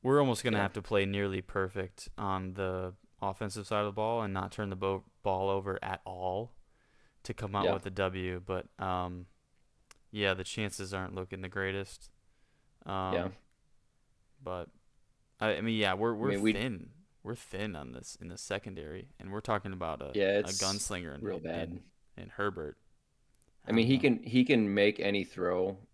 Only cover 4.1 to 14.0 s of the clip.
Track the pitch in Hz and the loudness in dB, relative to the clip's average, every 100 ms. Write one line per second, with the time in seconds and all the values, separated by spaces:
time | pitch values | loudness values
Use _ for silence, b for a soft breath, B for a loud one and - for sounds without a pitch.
4.1 | 117 107 95 95 - 104 95 98 95 - | 0 0 -2 -4 -4 -4 0 0 0 -4
5.1 | _ 104 95 98 98 98 95 - 95 - | _ 0 0 2 0 0 -4 -4 -6 -8
6.1 | 92 92 92 120 - - _ _ _ - | -4 -2 -2 -4 -12 -20 _ _ _ -20
7.1 | _ - 117 104 98 92 95 98 95 95 | _ -12 -6 -2 0 2 0 -2 -2 -2
8.1 | 90 92 90 90 92 - - 95 92 90 | 0 -4 -4 -4 -4 -4 -8 -4 -2 -2
9.1 | 90 90 _ _ _ _ _ _ - _ | -6 -14 _ _ _ _ _ _ -20 _
10.1 | 107 101 92 92 - 107 - 95 95 92 | 0 2 2 -2 -4 -4 -4 -6 -4 -4
11.1 | 95 92 95 92 98 95 98 98 - - | -6 -8 -8 -6 -2 -2 -2 -6 -12 -20
12.1 | _ _ _ _ _ _ _ - 95 92 | _ _ _ _ _ _ _ -6 -2 0
13.1 | 90 92 92 _ _ _ _ _ _ | 0 -2 -6 _ _ _ _ _ _